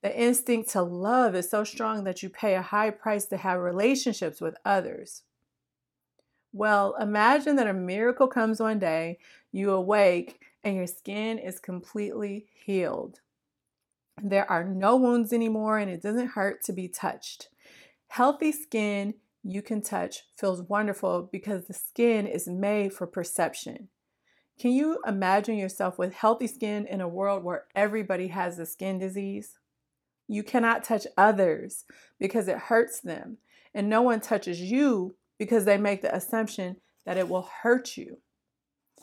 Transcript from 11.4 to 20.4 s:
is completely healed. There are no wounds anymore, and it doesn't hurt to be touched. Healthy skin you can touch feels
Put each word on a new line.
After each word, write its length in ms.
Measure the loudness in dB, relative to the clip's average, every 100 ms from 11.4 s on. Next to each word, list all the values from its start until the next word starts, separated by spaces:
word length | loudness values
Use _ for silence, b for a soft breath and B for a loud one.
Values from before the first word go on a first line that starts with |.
is 180 | -8 -12
completely 880 | -10 -10 -8 -6 -6 -6 -6 -8 -12 _
healed. 540 | -2 0 0 -4 -8 -14 _ _ _ _ _ _ _ _ _ -10
There 260 | 0 0 2
are 140 | 0
no 320 | -2 0 4
wounds 380 | 6 6 4 2
anymore, 460 | 0 0 0 0 0
and 120 | -2
it 100 | -4
doesn't 280 | -4 -2 -2
hurt 340 | -2 -2 -2
to 100 | -8
be 140 | -6 -6
touched. 640 | -6 -6 -6 -12 -16 -20 b b b b b _
Healthy 460 | 2 2 4 0
skin 640 | -2 -4 -2 0 -2 -4 -8 _ _
you 180 | -8 -8
can 220 | -4 -6
touch 400 | -4 -4 -6 -8 _
feels 260 | -4